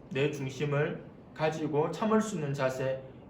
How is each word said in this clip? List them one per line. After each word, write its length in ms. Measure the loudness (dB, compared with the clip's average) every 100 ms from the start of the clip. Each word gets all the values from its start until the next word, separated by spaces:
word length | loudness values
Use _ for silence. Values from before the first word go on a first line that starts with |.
| -6
내 200 | 0 0
중심을 840 | 0 -6 -2 0 2 0 -2 -12 -18 -18
가지고 560 | 0 0 0 0 2 2
참을 300 | 0 4 4
수 160 | 4 -2
있는 160 | -2
자세, 500 | 0 0 2 -2 -2 -6 -16 -6